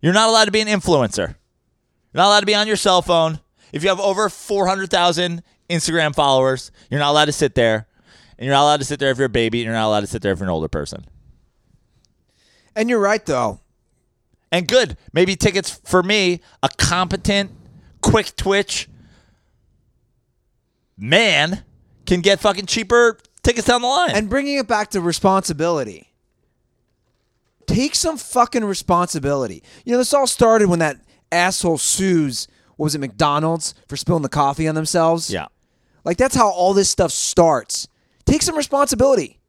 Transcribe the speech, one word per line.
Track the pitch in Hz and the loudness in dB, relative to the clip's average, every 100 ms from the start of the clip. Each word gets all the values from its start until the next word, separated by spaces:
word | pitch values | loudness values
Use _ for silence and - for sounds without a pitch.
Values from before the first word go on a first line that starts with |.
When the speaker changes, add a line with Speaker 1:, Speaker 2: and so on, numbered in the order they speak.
Speaker 1:
You're | 151 | 2
not | 190 226 | 2 4
allowed | 226 214 | 4 2
to | |
be | 208 | 2
an | 214 | 0
influencer. | 208 - 156 117 - 87 | -2 2 2 2 -2 -6
You're | - _ _ _ _ _ _ _ - | -8 _ _ _ _ _ _ _ 0
not | 190 | 4
allowed | 208 | 4
to | 202 | 2
be | 208 | 0
on | 214 | 0
your | 208 | 0
cell | - 185 | 2 2
phone. | 170 170 160 156 _ _ _ | 2 0 0 -4 _ _ _
If | 147 | -4
you | 175 | -2
have | 185 | 0
over | 202 190 214 | -2 0 -2
four | - - 196 185 | -4 -6 -2 0
hundred | 196 190 | 0 0
thousand | 190 175 170 180 170 - _ _ | 2 2 0 -4 -6 -12 _ _
Instagram | 170 - 160 156 | -4 -2 0 -2
followers, | 143 143 135 131 131 - _ _ | 2 2 4 2 -2 -6 _ _
you're | 135 | -2
not | 143 | 2
allowed | 147 151 | 2 2
to | |
sit | 143 147 - | 2 0 2
there. | 117 110 107 _ _ _ _ - | 2 0 -4 _ _ _ _ -12
And | 123 | 0
you're | |
not | 139 | 2
allowed | 147 151 | 4 2
to | 131 | -2
sit | 147 | -2
there | 139 | -2
if | 127 | 0
you're | 135 | 0
a | |
baby, | 113 117 117 | 0 0 -2
and | 113 | -4
you're | |
not | 113 110 | -2 0
allowed | 107 | -2
to | 101 | -2
sit | 113 | -6
there | 98 | -4
if | 90 | -4
you're | 95 | -4
an | |
older | 82 78 | -4 -4
person. | 78 71 - 69 - _ _ _ _ _ _ _ _ _ _ _ _ _ _ _ - | -6 -8 -12 -18 -20 _ _ _ _ _ _ _ _ _ _ _ _ _ _ _ -4
Speaker 2:
And | 226 | 0
you're | 240 | 2
right, | 196 214 - | 2 0 -2
though. | 131 113 101 _ _ _ _ _ _ _ _ _ | -2 -2 -6 _ _ _ _ _ _ _ _ _
Speaker 1:
And | 165 170 | -4 2
good. | 247 220 - - | 2 2 -6 -6
Maybe | 151 185 190 | 0 0 2
tickets | 220 190 190 - - | 0 -2 -6 -12 0
for | 185 | 0
me, | 180 208 185 175 _ _ | 2 0 0 -2 _ _
a | 135 - | -6 -2
competent, | - 175 180 190 - 202 196 - - - - _ | -2 0 -2 -2 -2 -2 -2 -10 -20 -20 -20 _
quick | - 226 - - | 2 2 0 -6
twitch | 190 196 202 - - - - _ _ _ _ _ _ _ _ _ _ _ _ _ _ _ _ _ _ _ | 0 0 0 -6 -10 -18 -20 _ _ _ _ _ _ _ _ _ _ _ _ _ _ _ _ _ _ _
man | 104 165 226 151 156 180 - _ _ _ - | 0 2 2 2 0 -4 -12 _ _ _ -2
can | 180 | 0
get | 175 196 | 2 2
fucking | 214 190 196 | 0 -2 -4
cheaper | - 202 240 233 220 _ _ | -6 0 2 2 0 _ _
tickets | - 240 226 | -2 -2 -2
down | 247 | -2
the | 240 | 0
line. | 277 349 | 0 0
Speaker 2:
And | 202 214 | -2 -2
bringing | 254 277 277 | -4 -4 -4
it | 220 | -2
back | 226 208 | -4 -4
to | 202 | -4
responsibility. | 175 160 196 190 185 151 165 165 120 85 _ _ _ _ _ _ _ _ _ _ _ _ _ _ _ _ - | -4 -2 0 0 -2 -4 -2 -2 -4 -10 _ _ _ _ _ _ _ _ _ _ _ _ _ _ _ _ -4
Take | 208 277 - | -2 0 -2
some | 330 302 | -4 -6
fucking | - 247 240 247 214 | -6 0 0 0 -4
responsibility. | 190 - 175 175 165 139 143 120 82 _ - - | -6 0 0 0 -4 -4 -2 -4 -8 _ -18 -2
You | |
know, | 240 | 0
this | 247 | 2
all | 285 262 | 2 0
started | - 233 220 202 | 2 4 4 4
when | 175 | 2
that | 156 139 _ _ _ | 0 -4 _ _ _
asshole | 170 180 185 180 160 | 0 0 0 -2 -2
sues, | - - 190 175 147 117 - _ _ _ | -2 -2 2 2 0 -4 -12 _ _ _
what | 151 | -4
was | 147 | -4
it, | |
McDonald's | 139 101 151 147 160 165 - - _ | -8 -2 0 2 -2 -4 -6 -14 _
for | 143 | -12
spilling | - 170 | -2 0
the | 139 | 0
coffee | - 139 139 160 | 0 0 0 -2
on | 156 | -2
themselves? | 160 170 165 165 165 | -2 0 2 0 -2
Speaker 1:
Yeah. | 95 71 _ _ _ _ _ | -8 -8 _ _ _ _ _
Speaker 2:
Like, | - 175 | -6 0
that's | 262 262 | 0 2
how | 220 | 0
all | 180 180 | 2 2
this | 196 190 | 2 0
stuff | - 180 | 0 -2
starts. | - - - 165 139 107 - - _ _ _ - | -2 -4 2 4 2 -2 -10 -10 _ _ _ 0
Take | 302 | 0
some | 370 320 | 0 -4
responsibility. | 285 277 285 240 269 262 143 _ | -2 0 0 2 4 4 0 _